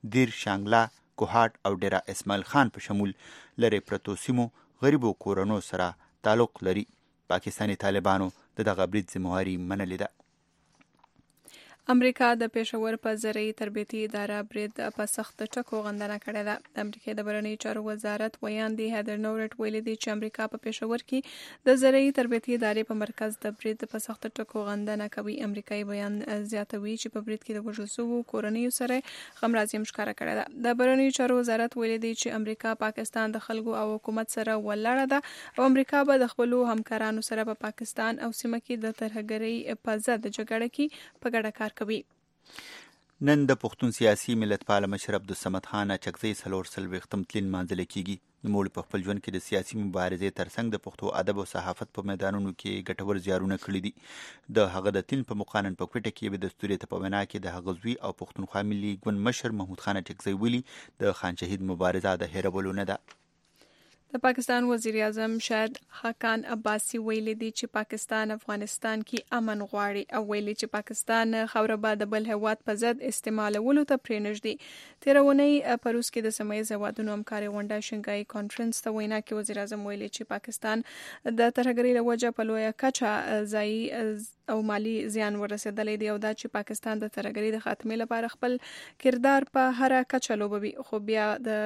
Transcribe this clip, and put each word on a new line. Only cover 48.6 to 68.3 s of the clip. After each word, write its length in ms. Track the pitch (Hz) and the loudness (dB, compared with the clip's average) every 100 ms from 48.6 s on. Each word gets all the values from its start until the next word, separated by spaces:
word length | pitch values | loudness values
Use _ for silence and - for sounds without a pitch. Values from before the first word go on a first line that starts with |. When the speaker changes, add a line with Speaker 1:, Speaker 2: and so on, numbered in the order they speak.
| 98 - | 0 -4
Speaker 1:
په 80 | - | -6
خپل 180 | 101 | -4
ژوند 180 | 92 101 | -4 -4
کې 120 | - 95 | -4 -6
د 80 | |
سیاسي 340 | - 98 - 110 | -2 -2 -2 -6
مبارزې 560 | 101 92 90 92 98 - | -2 0 -2 0 -4 -2
ترڅنګ 340 | 98 - 117 | -6 -4 -4
د 80 | 104 - | -4 -8
پښتو 260 | - 98 - | -6 -4 0
ادب 220 | 95 101 | 0 -2
او 20 | 92 | -2
صحافت 400 | 92 90 90 107 - | -6 -6 -6 -8 -8
په 100 | 98 | -6
میدانونو 440 | 98 98 101 98 90 | -4 -2 -2 -4 -6
کې 260 | 101 98 90 | -6 -6 -6
ګټور 320 | 95 98 98 92 | -6 -2 -2 0
زیارونه 320 | 92 95 98 - | 0 2 -2 -2
کړي 140 | 98 | -4
دي. 80 | 95 - - - - - - 110 | -4 -10 -20 -18 -18 -20 -2 2
د 160 | 98 | 4
هغه 200 | 92 95 98 | 2 0 0
د 100 | - | 0
تلین 100 | 139 120 | -4 -2
په 100 | 104 | -6
موقع 200 | 101 107 98 | -2 -2 -2
نن 120 | 92 | -4
په 80 | 90 | -4
کوټه 180 | 120 107 - | -4 -6 -6
کې 60 | 107 | -6
یوې 160 | 98 95 | -4 -6
دستورې 360 | - 101 95 | -6 -4 -4
ته 100 | - | -2
په 100 | 92 | -4
وینا 180 | 95 101 101 | -2 0 -2
کې 160 | 110 92 | -4 -8
د 100 | 87 | -6
هغه 180 | 90 87 | -6 -6
زوی 100 | 113 123 98 | -4 -4 -6
او 20 | 95 | -8
پښتونخوا 400 | 92 - 98 101 101 | -12 -10 -6 -2 -2
ملي 200 | 104 104 98 - | -2 -2 -4 -2
ګوند 180 | 104 107 | 0 0
مشر 280 | 127 120 107 | 0 -4 -4
محمود 240 | 92 92 - | -6 -6 -4
خان 160 | 98 | -4
اچکزي 340 | 87 82 - 98 | -4 -8 -4 0
ویلي، 180 | 117 123 123 - - _ | 0 0 -4 -16 -20 _
د 120 | 101 90 | 0 0
خان 180 | 90 87 | -4 -4
شهید 260 | 87 98 95 | -4 -4 -4
مبارزه 460 | 87 90 90 98 92 | 0 2 2 2 0
د 120 | 85 95 | -2 -2
هیرولو 400 | 95 92 98 98 | -2 -2 -2 -4
نه 80 | 95 | -4
ده. 240 | 98 _ - _ _ _ _ _ _ _ _ _ | -4 _ -20 _ _ _ _ _ _ _ _ _
Speaker 2:
د 80 | 247 | 0
پاکستان 420 | 262 247 240 247 247 | 2 2 2 2 2
وزیر 280 | 240 220 214 | 0 0 0
اعظم 340 | 214 214 220 226 - | 0 0 -2 -2 0
شاهد 280 | 220 220 - _ - | 0 0 -4 _ -8
خاقان 480 | 233 226 226 226 - | -6 -2 0 0 -2
عباسي 460 | 226 220 214 - 233 220 | -4 0 0 -2 -4 -2
ویلي 260 | 220 220 220 | -2 -2 -4
دي 80 | 226 | -4
چې 240 | - 240 | -6 -4
پاکستان 580 | 214 214 220 - 220 220 | -4 -4 -6 -2 0 0